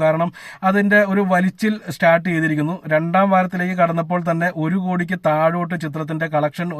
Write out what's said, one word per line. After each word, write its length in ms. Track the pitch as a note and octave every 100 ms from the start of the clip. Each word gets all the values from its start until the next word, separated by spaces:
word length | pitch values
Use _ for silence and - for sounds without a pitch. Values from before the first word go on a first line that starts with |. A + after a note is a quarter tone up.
കാരണം 260 | D#3 D#3+ F3 - - -
അതിന്റെ 360 | F#3+ G3+ G3+ G#3 G3
ഒരു 100 | G3 F#3+
വലിച്ചിൽ 480 | F3+ F#3 - A3 G#3+ - -
സ്റ്റാർട്ട് 340 | E3+ E3+ E3+
ചെയ്തിരിക്കുന്നു. 460 | D#3+ D#3+ D3+ D3+ F#3 D#3
രണ്ടാം 420 | D#3 E3+ F#3 G3
വാരത്തിലേക്ക് 460 | F#3+ F#3 F#3 F3+ F3+
കടന്നപ്പോൾ 380 | E3+ E3 E3 F3+ E3+
തന്നെ 180 | E3 F3 D#3+
ഒരു 220 | D#3+ F#3+ F3+
കോടിക്ക് 320 | F3+ F3 F3+ D#3
താഴോട്ട് 500 | D3+ E3 F3 E3+ F3
ചിത്രത്തിന്റെ 440 | D#3 D#3 D#3 D#3+ D#3+
കളക്ഷൻ, 400 | D3+ D3+ - F3